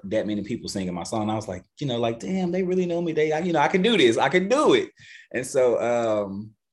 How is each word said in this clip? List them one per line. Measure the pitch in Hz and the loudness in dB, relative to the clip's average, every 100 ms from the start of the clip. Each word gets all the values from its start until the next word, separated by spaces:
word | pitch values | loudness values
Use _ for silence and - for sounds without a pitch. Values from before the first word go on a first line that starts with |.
that | 98 110 95 | -4 -4 -2
many | 104 | -4
people | 95 85 90 | -6 -8 -6
singing | 104 92 | -6 -6
my | 87 | -6
song. | 87 113 | -6 -4
And | 107 | -2
I | 110 | -4
was | 104 | -6
like, | 90 - - | -10 -14 -8
you | 139 | -6
know, | 120 | -2
like, | 117 117 | -2 -4
"Damn, | 196 190 175 | -4 -2 -2
they | 180 | -2
really | 185 185 180 | -2 0 0
know | 170 | -2
me. | 170 | -2
They, | 151 156 | 0 0
I, | 151 | 0
you | 180 | 0
know, | 160 | 2
I | 151 | 2
can | 190 | 2
do | 214 208 | 2 4
this. | 123 117 | 4 4
I | 135 | 2
can | 180 190 | 2 2
do | 269 262 | 4 4
it." | 123 - - - - - | 4 2 -10 -20 -20 -10
And | 120 131 | -8 -2
so, | 135 123 113 | 2 2 2
um, | 117 120 117 107 101 98 110 - _ | 2 0 0 0 -2 -8 -12 -18 _